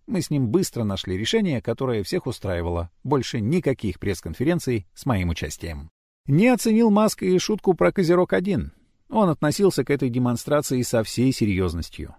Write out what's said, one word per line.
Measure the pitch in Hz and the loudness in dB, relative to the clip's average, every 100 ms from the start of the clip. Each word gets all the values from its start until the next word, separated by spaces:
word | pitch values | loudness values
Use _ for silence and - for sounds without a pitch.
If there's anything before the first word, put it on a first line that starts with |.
| - | -6
"Мы | 214 | -4
с | 147 | -2
ним | 147 123 | -2 2
быстро | 151 190 - | 0 0 -4
нашли | 110 95 - 92 | -4 -4 -6 -6
решение, | 110 226 196 127 | -2 0 0 -2
которое | - 117 135 113 | -4 -4 -2 -2
всех | 98 180 135 | -2 -4 -6
устраивало. | 110 - 87 85 87 85 _ | -8 -4 -4 -2 -4 -6 _
Больше | 131 139 - 131 | -2 -2 -2 -4
никаких | 104 175 147 127 107 - | 0 0 0 -2 -4 -6
пресс-конференций | 98 92 85 80 135 175 - 117 - | -6 -6 -8 -4 -2 0 -2 -4 -6
с | - - | -12 -4
моим | 107 90 | -2 -2
участием". | 82 76 - 82 76 76 _ _ _ - | -4 -6 -10 -10 -10 -14 _ _ _ 0
Не | 143 233 | 4 4
оценил | 247 233 214 233 | 4 2 4 4
Маск | 208 214 - | 4 2 0
и | 190 180 | 0 0
шутку | - 214 - | 0 -2 0
про | 170 175 | 2 2
"Козерог-один". | 185 165 180 180 190 185 165 71 - _ _ _ | 2 2 2 2 0 0 -2 -4 -12 _ _ _
Он | 220 190 | 2 2
относился | 147 151 143 202 - 135 | 2 0 4 2 2 0
к | |
этой | 139 131 | 0 0
демонстрации | 120 123 120 - - - 131 | 0 0 0 0 0 2 -2
со | 120 120 | 0 0
всей | 110 - 127 | -2 2 2
серьёзностью. | 127 107 92 92 82 78 - 73 | 2 0 2 0 -2 -8 -10 -14